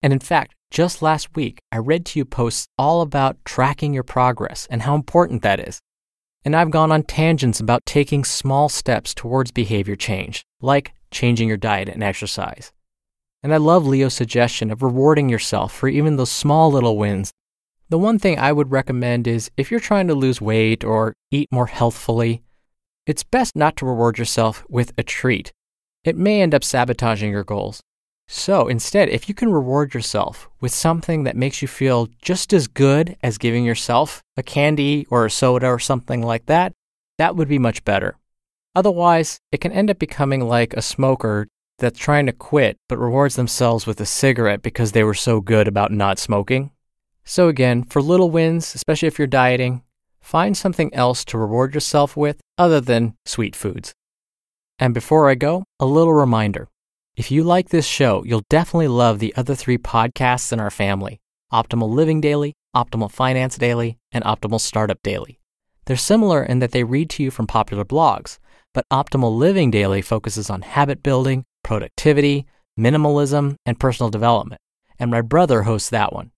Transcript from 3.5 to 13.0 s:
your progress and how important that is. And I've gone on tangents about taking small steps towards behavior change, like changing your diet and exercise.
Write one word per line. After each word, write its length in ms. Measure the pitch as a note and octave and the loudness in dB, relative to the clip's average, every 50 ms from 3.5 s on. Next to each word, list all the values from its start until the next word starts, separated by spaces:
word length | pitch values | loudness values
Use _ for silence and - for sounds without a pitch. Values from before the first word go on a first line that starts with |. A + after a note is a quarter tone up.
| - - C3 C3+ C#3+ - - D3 C#3+ | -2 0 0 0 0 -2 -4 -4 -4
your 100 | C3+ B2 | -4 -6
progress 640 | - - C3 B2+ B2+ B2 A2+ G2+ - - - - - | -4 -2 0 2 2 0 -2 -6 -10 -10 -12 -12 -6
and 100 | - A#2 | -6 -4
how 140 | A2 C3+ C#3+ | -2 0 0
important 480 | D3+ C#3+ - - E3+ F3 E3+ - A2+ - | 0 -2 0 2 2 2 4 0 -2 0
that 180 | G#2 G2 - | 0 0 0
is. 180 | - - - - _ _ _ _ _ _ _ _ _ _ _ _ _ | -2 -8 -14 -16 _ _ _ _ _ _ _ _ _ _ _ _ _
And 80 | C#3+ D3 | 0 2
I've 160 | D#3+ F3 D#3+ | 2 2 2
gone 220 | D3+ D#3+ D#3 D#3+ D#3 | 2 2 2 4 4
on 120 | D#3 D3+ | 2 0
tangents 560 | - - - D#3 D#3+ E3 D3 C3+ B2 G#2+ - | -2 -2 0 2 2 2 2 2 0 0 0
about 260 | A2+ A2 A#2+ - _ | 0 0 0 0 _
taking 360 | - - D3 D3 - - C#3+ C3+ | 0 0 0 0 2 0 -2 -2
small 460 | - - - - C3+ C3+ C#3 D3 D3 | -2 -4 -4 -2 -2 2 2 2 0
steps 460 | - - - - B2 G#2+ - - - | 0 -4 -2 -2 -2 -2 -2 -8 -12
towards 360 | - - A#2 A#2+ C3+ C3 A#2+ | -10 -8 -4 -2 -2 -2 -2
behavior 460 | - - A#2 F#2 A2+ G#2 G2 G2+ G2+ | -2 -4 -2 -2 0 -2 -2 -2 -4
change, 480 | G2 - - G#2+ F#2+ F#2+ - - - - _ _ _ | -6 -4 -6 -4 -4 -6 -8 -10 -12 -14 _ _ _
like 320 | - B2+ C#3 C#3 C#3+ - - - _ _ | -2 0 0 0 0 -4 -16 -20 _ _
changing 380 | - - - A#2+ A#2+ A2+ A#2 A2+ | -8 -2 0 0 2 2 0 0
your 80 | A2 | -2
diet 320 | G2+ G2+ A2 G#2 G2 F#2+ G2+ | -2 -2 -2 -2 -2 -4 -6
and 140 | F2+ A2 A2 | -8 -4 -4
exercise. 720 | G2+ F#2+ - - G2+ - - G2 - - - - - _ _ _ _ _ _ | -4 -4 -4 -8 -10 -8 -8 -8 -10 -10 -12 -20 -20 _ _ _ _ _ _